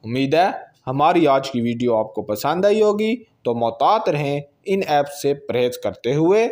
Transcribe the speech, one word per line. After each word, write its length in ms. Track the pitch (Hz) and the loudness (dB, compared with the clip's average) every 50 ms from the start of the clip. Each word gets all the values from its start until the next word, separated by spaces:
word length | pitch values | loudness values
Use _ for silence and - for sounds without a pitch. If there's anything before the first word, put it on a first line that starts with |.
| - | -8
उम्मीद 300 | 110 120 131 135 135 143 | -6 -4 -2 0 2 2
है 380 | 160 180 202 - - - - _ _ _ | 2 2 2 0 -4 -12 -18 _ _ _
हमारी 400 | 131 131 139 147 165 180 175 160 | -6 -2 2 2 4 4 4 4
आज 220 | 143 135 135 135 - | 4 4 2 0 -2
की 120 | - 120 | -4 -2
वीडियो 340 | 117 120 117 117 120 120 117 | -2 -2 -2 -2 0 0 2
आपको 280 | 110 107 110 - 107 | 0 0 -2 -6 -10
पसंद 440 | 104 104 107 104 - 139 156 175 190 | -6 -6 -6 -4 -2 -2 -2 0 2
आई 140 | 208 208 214 | 2 2 4
होगी, 340 | 214 208 208 208 220 220 233 240 - _ _ _ _ | 2 2 2 0 0 -2 -2 -4 -8 _ _ _ _
तो 100 | 120 120 | -4 -2
मोहतात 540 | 117 117 113 113 - 135 165 208 226 220 190 | 0 -2 -2 0 2 2 2 2 2 0 -2
रहें, 340 | 165 147 147 139 143 147 147 _ _ _ _ | -2 -2 -2 -2 -4 -6 -8 _ _ _ _
इन 160 | - 190 196 | -4 -2 -2
ऐप 240 | 190 - 151 147 143 | 0 0 0 0 0
से 280 | 139 - - - 143 143 | 0 -6 -4 -2 -2 -4
परहेज 420 | 143 - - - 123 123 123 123 | -4 -6 -6 -2 -2 -2 -2 -2
करते 360 | - - 104 - - - 117 | -4 -8 -8 -8 -6 -4 -4
हुए 360 | 139 147 160 170 196 220 226 247 | 0 0 2 2 2 2 0 -2